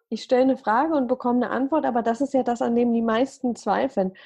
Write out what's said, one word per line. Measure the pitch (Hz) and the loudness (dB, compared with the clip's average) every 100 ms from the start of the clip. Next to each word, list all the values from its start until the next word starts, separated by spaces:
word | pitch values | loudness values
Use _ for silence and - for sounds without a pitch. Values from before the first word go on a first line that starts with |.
| - | -12
ich | 226 | -10
stelle | - 254 | 0 2
eine | 262 254 | 2 0
Frage | 208 226 320 | 0 0 2
und | 302 247 | 0 -2
bekomme | 254 247 247 | -2 0 0
eine | 269 | 0
Antwort, | 240 269 311 | -2 0 0
aber | 262 233 | 0 0
das | 226 226 | -2 -2
ist | 269 | 0
ja | 262 | 0
das, | 240 240 | 0 -2
an | 247 233 | 0 2
dem | 240 | 2
die | 233 | 2
meisten | 226 220 269 - 247 - | 0 0 0 -2 -6 -4
zweifeln. | 208 196 262 202 190 - | -2 0 0 -2 -2 -4